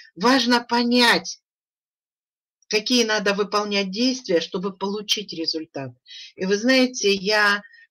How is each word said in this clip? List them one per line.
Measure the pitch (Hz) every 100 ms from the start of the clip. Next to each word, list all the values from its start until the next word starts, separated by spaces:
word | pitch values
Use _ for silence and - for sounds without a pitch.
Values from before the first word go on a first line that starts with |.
| - 165
Важно | 233 262 240 240
понять, | 240 240 240 247 233 180 - - _ _ _ _ _ _ _ _ _ _ _ _ -
какие | 214 214 247
надо | 220 214 202
выполнять | 196 202 208 208 202 190
действия, | 202 262 254 - 165
чтобы | - 190 196
получить | 185 196 208 208 220 190
результат. | 160 160 160 156 143 131 123 - - - -
И | 190
вы | 202
знаете, | 240 262 254 - 196
я | 196 190 214 208 202 - - _